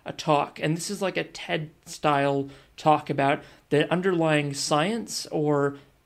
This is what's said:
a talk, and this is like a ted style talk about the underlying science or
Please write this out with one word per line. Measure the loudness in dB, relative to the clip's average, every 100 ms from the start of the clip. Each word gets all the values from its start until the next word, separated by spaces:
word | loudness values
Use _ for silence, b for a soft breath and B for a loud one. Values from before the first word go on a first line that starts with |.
| -12
a |
talk, | -6 0 2 0 -2
and | -2 -2
this | -4
is | -4
like | -4 -4
a |
ted | -6 -10 -6 -6 -6 -14 -20
style | -4 0 2 2 0 -2 B B -2
talk | 2 2 2
about | 0 0 0 B B B
the | 2 2
underlying | 0 2 2 4 2 0
science | -4 0 2 2 -2 -6 -8 -6
or | -2 2 2 2 -2 B _